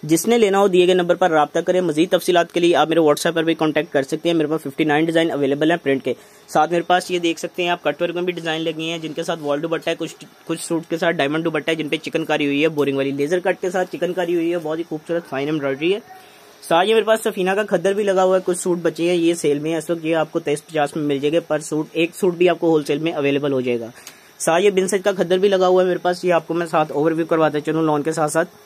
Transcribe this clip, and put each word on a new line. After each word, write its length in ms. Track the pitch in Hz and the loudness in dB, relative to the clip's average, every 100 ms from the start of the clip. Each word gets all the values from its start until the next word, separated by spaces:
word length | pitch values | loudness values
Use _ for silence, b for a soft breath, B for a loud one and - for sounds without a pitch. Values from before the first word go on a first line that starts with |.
जिसने 340 | 151 165 - 240 | 2 0 4 4
लेना 200 | 208 196 | 4 4
हो 100 | 202 | 4
दिए 180 | 180 180 | 4 4
गए 60 | |
नंबर 220 | 180 175 175 | 4 2 2
पर 160 | 180 | 4
राब्ता 300 | 156 147 170 | 2 2 0
करें। 180 | 175 180 | 0 0
मज़ीद 280 | 180 151 165 | 0 0 2
तफसीलात 400 | 180 - 175 165 | 2 2 2 2
के 80 | 175 | 2
लिए 140 | 170 | 2
आप 160 | 156 156 | 4 2
मेरे 120 | 165 | 4
WhatsApp 340 | 156 147 175 165 | 4 2 0 0
पर 80 | |
भी 100 | 160 | -2
contact 380 | 160 160 151 147 | 0 0 0 -2
कर 120 | 147 | -2
सकते 260 | 135 156 165 | -2 -4 -2
हैं। 60 | 170 | 0
मेरे 140 | 147 | 0
पास 100 | 156 | -2
फिफ्टी 260 | 143 - 156 | -6 -4 0
नाइन 200 | 147 165 | 2 4
design 240 | 165 165 | 2 0
available 420 | 143 135 143 156 | 0 0 2 2
है 60 | 170 | 0
print 240 | 139 135 | 0 -2
के 120 | 131 120 B B B | -2 -6 B B B
साथ। 180 | 160 156 | 0 2
मेरे 160 | 170 | 0
पास 260 | 170 180 175 | 2 0 0
ये 80 | 180 | -2
देख 200 | 170 160 | -2 -2
सकते 240 | 175 - | -8 -4
हैं 60 | 175 | -2
आप, 100 | 175 | -2
कटवर्क 320 | - 147 175 170 | -2 -2 -4 -2
में 100 | 180 | -4
भी 60 | |
design 300 | 175 165 160 | -4 -6 -4
लगी 260 | 165 156 160 | -4 -4 -6
हैं, 100 | 165 | -6
जिनके 220 | 160 151 | -8 -8
साथ 140 | 160 165 | -6 -6
wall 240 | 147 147 | -4 -4
दुपट्टा 280 | 165 160 165 | -2 -4 -4
है, 40 | 170 | -6
कुछ, 200 | 160 - - - - | -6 -12 -20 -20 -8
कुछ 120 | 165 | -8
suit 260 | - 165 160 | -4 -4 -4
के 80 | 165 | -2
साथ 160 | 175 | -2
diamond 300 | 170 139 156 | 0 0 0
दुपट्टा 280 | 165 156 143 | -2 -2 -2
है, 40 | 165 | -4
जिन 140 | 151 | -2
पे 80 | 160 | -4
चिकनकारी 480 | 180 165 160 151 147 | -4 -6 -2 0 0
हुई 160 | 139 | 2
है, 60 | 160 | 0
boring 280 | 151 139 139 | 2 0 0
वाली 140 | 139 | -2
laser 280 | 139 143 180 | -2 -2 0
cut 200 | 185 180 | 0 -2
के 100 | 190 | -2
साथ 160 | 185 180 | -2 -4
चिकनकारी 480 | 156 175 175 175 | -4 -4 -4 -2
हुई 160 | 175 165 | -2 0
है, 80 | 175 | -2
बहुत 220 | 151 160 | -4 -6
ही 40 | |
खूबसूरत 400 | 165 156 - 170 | -6 -8 -4 -6
fine 260 | 170 131 139 | -4 -6 -2
embroidery 420 | 156 139 135 160 | -2 -2 -2 -2
है। 100 | 202 - - B B B - | -2 -6 -20 B B B -20
साथ 220 | - 165 196 | 0 2 4
ये 80 | |
मेरे 120 | 226 208 | 0 2
पास 180 | 220 | 0
सफीना 320 | 220 202 185 196 | 0 -2 -2 0
का 80 | |
खद्दर 300 | 214 196 175 | 0 0 0
भी 100 | 202 | 0
लगा 180 | 202 190 | 0 2
हुआ 140 | 185 190 | 4 2
है, 60 | |
कुछ 160 | 185 180 | 0 -4
suit 240 | 185 175 | -2 -2
बचे 260 | 170 160 170 | -2 -2 0
हैं, 60 | 175 | 2
ये 180 | 165 170 | 2 2
sale 240 | 151 147 | 0 0
में 120 | 151 | -2
है 60 | 160 | -4
इस 120 | 156 | -4
वक्त, 140 | 170 156 | -4 -2
ये 80 | 165 | -2
आपको 240 | 151 165 | 0 -4
तेईस 220 | 151 147 | -4 -6
पचास 320 | - 156 143 165 | -4 -2 -2 -2
में 60 | |
मिल 160 | 147 139 | -2 0
जाएगा 200 | 143 165 | 0 0
पर 220 | 165 151 | 0 -4
suit। 340 | 156 151 156 160 | -2 -6 -4 -2
एक 200 | 165 - | -4 0
suit 200 | 190 170 | -2 2
भी 120 | 180 | 2
आपको 220 | 170 170 | 2 2
wholesale 300 | 160 143 147 | 2 2 -2
में 120 | 160 | -2
available 400 | 156 143 139 143 | -2 0 0 0
हो 80 | 135 | -2
जाएगा। 300 | 127 120 117 - B B B B | 0 -4 -4 -14 B B B B
साथ 200 | - 165 | 0 2
ये 100 | 202 | 4
बिन 160 | 190 190 | 2 0
set 160 | 202 | 0
का 80 | 196 | -2
खद्दर 260 | 190 170 185 | -2 0 2
भी 100 | 202 | 2
लगा 180 | 190 185 | 4 4
हुआ 140 | 185 | 4
है 60 | 185 | 2
मेरे 120 | 175 | 0
पास, 240 | 180 180 180 | -2 -2 2
ये 60 | |
आपको 220 | 170 160 | 0 0
मैं 120 | 170 170 | -4 0
साथ 240 | 160 156 | 0 0
overview 340 | 143 156 160 165 | 0 0 0 0
करवाता 340 | 165 156 147 | 2 2 0
चलूँ 260 | 147 156 160 | -2 0 2
lawn 180 | 151 | 0
के 100 | 151 | -2
साथ 160 | 160 151 | -2 0
साथ। 340 | 160 180 - | 0 -2 -6